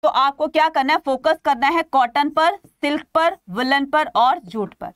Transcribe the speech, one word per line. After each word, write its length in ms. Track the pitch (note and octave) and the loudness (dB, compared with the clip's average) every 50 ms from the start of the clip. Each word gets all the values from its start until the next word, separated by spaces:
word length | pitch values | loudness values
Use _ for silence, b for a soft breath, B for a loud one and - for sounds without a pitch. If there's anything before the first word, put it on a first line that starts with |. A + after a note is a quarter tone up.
| - | 0
तो 60 | D4+ | 0
आपको 360 | - B3 C4 C#4 C#4 - D4+ D#4 | 2 2 0 0 0 -2 -6 -2
क्या 200 | D#4 D#4+ D#4 D#4+ | 0 0 0 2
करना 240 | D#4+ D#4 C4+ C4+ D4+ | 0 -2 0 0 0
है, 60 | - | -2
फोकस 400 | - C#4+ C4+ C4 C4 D#4+ D#4+ D#4+ _ | 0 -2 -4 -2 0 -2 -2 0 _
करना 220 | D4+ C#4 A#3 B3+ | -2 -2 0 0
है 160 | C4+ E4+ E4+ D#4+ | 0 0 0 -2
कॉटन 480 | _ - C4+ B3 A#3+ _ C#4 C#4+ D4+ | _ 0 0 0 0 _ -2 -2 0
पर, 260 | D4 - D#4 E4+ G4 | 0 2 2 2 0
सिल्क 480 | G4 _ - _ _ - C#4+ D4 D4+ - _ _ | -2 _ -20 _ _ -4 -2 -2 -2 -6 _ _
पर, 220 | D#4+ D#4+ E4+ F#4 - _ - | 0 2 2 0 -2 _ -12
वुलन 340 | F3+ G#3 B3+ C4 C4+ C#4 C#4 | -6 -4 -2 0 0 0 0
पर 220 | C#4 C#4 D4+ D4+ C4 - | 0 0 -2 -2 0 0
और 220 | G#3 A#3 B3+ C#4 F4+ C4 | 2 2 2 2 -2 -6
जूट 280 | F3+ E3+ A3 G3+ F3+ - | -12 -8 -8 -8 -8 -8
पर 180 | _ - - - | _ -14 -14 -14